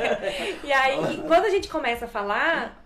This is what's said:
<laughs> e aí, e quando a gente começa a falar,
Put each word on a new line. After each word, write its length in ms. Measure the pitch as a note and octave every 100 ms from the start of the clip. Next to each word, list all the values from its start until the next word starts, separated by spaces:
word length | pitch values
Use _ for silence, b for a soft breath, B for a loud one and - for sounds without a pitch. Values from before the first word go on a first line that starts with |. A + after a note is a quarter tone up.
| -
<laughs> 560 | - - - - -
e 80 | C#4+
aí, 440 | C4+ C4 C#4+ D#4+ D#4+
e 60 | -
quando 180 | E4 G#4+
a 40 |
gente 200 | F#4+ -
começa 360 | D#4 B3+ A#3 A#3
a 20 |
falar, 760 | A3 G3+ A3 D4+ D#4 A3+ -